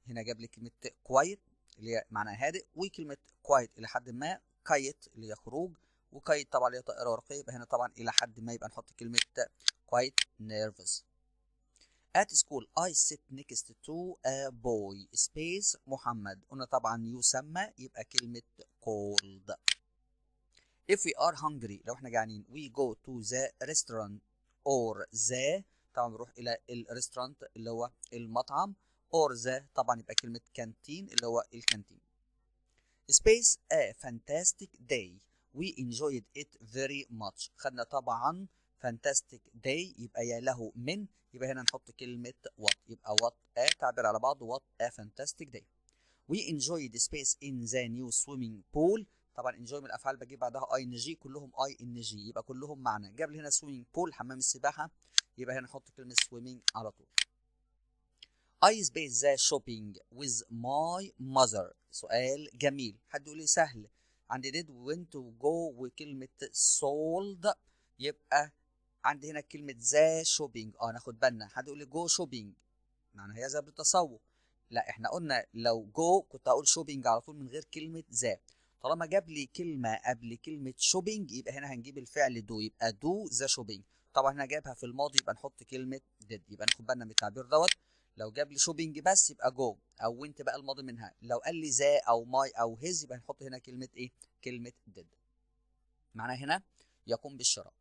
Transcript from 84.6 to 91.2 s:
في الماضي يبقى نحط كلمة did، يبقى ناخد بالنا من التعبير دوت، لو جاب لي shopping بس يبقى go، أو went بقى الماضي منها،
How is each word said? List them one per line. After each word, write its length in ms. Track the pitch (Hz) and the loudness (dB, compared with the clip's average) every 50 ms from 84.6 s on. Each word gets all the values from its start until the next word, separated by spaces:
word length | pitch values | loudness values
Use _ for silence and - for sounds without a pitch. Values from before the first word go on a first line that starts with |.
| 151 143 123 | -4 -6 -10
في 120 | - - | -8 -10
الماضي 340 | 120 120 135 143 147 - - | -8 -2 -2 -2 6 6 4
يبقى 120 | - - 107 | 4 4 -6
نحط 300 | - - 143 _ - 120 | -4 -6 -12 _ -12 -16
كلمة 380 | _ 131 127 131 127 131 135 _ _ _ _ - | _ -6 -6 -6 -6 -6 -8 _ _ _ _ -14
did، 180 | 101 113 101 85 _ | -14 -14 -14 _ _
يبقى 160 | 104 98 104 | -10 -4 0
ناخد 200 | 107 - - 117 | 0 0 -2 0
بالنا 200 | 110 127 123 117 | -4 -4 -4 -4
من 60 | 110 | 0
التعبير 340 | 110 - 110 104 101 131 127 | 0 0 0 0 -6 -8 -4
دوت، 240 | 123 147 156 170 - - _ _ _ _ _ _ _ _ | 2 4 4 6 4 2 _ _ _ _ _ _ _ _
لو 140 | - 110 110 | -10 -10 -8
جاب 200 | 107 135 147 143 | -4 -4 -6 -4
لي 80 | 147 139 | 0 -2
shopping 420 | - 175 160 147 165 156 147 151 147 | 0 0 0 -4 -4 -6 -6 0 2
بس 260 | 185 196 - - - | 6 6 6 6 4
يبقى 220 | 143 - - 127 | 2 0 -2 -2
go، 500 | 127 123 135 117 101 - _ _ _ _ 110 | 0 2 -2 -2 -2 -6 _ _ _ _ -4
أو 220 | 113 120 120 143 | -4 -4 -4 -10
went 160 | 151 143 - | -12 -12 -6
بقى 140 | 139 127 120 | -6 -6 -6
الماضي 280 | 139 135 139 135 131 135 | -6 -6 -8 -8 -8 -8
منها، 300 | 131 117 113 110 92 _ _ | -12 -10 -12 -14 -16 _ _